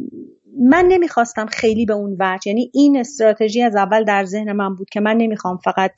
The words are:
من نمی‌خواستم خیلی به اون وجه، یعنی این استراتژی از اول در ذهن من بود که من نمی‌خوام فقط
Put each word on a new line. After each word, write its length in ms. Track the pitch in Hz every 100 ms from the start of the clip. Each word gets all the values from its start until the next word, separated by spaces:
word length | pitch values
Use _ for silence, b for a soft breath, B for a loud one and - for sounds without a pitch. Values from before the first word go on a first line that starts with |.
| - - - _ _ 240
من 240 | 247 330 359
نمی‌خواستم 580 | 370 339 - 233 - 220
خیلی 400 | - 226 220 220
به 60 |
اون 240 | 208 202 185
وجه، 280 | 190 190 202
یعنی 220 | 214 247
این 220 | 262 285 277
استراتژی 680 | 233 - 220 214 220 226
از 140 | 240 202
اول 280 | 190 220
در 200 | 214 202
ذهن 280 | 190 208 214
من 220 | 202 196
بود 160 | 185 196
که 100 | 208
من 160 | 208 226
نمی‌خوام 400 | 226 214 185 185
فقط 360 | 190 190 190